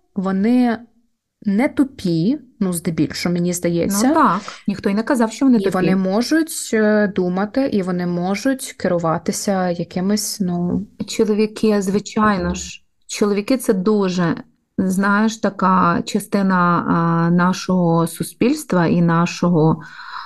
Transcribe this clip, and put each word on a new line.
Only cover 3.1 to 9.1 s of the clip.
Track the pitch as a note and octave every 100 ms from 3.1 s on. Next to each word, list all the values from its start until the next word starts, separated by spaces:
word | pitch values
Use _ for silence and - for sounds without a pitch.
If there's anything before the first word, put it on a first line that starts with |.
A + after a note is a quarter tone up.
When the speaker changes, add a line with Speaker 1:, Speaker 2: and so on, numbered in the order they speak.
| - F3
Speaker 1:
мені | F3 F3
здається. | F3 F3 E3+ F#3 G3+ B3+
Speaker 2:
Ну, |
так. | D#4+ A#3+ F3+ - - -
Ніхто | G3 G#3
й |
не | G3+
казав, | A#3 B3+ A3
що | - C4+
вони | A3+
Speaker 1:
І |
Speaker 2:
тупі. | F#3+
Speaker 1:
вони | F#3 F#3 F#3+
можуть, | F#3 G3+ B3 D#4+ D#4+ - -
е, | A3 G#3+ G#3+ G#3 G3+
думати, | F3+ F#3 G#3 C4+ C4+
і | G3+
вони | F3+ F3+ F3
можуть | F3 F3+ G3 C4+ C4 - -
керуватися | F#3 F3 E3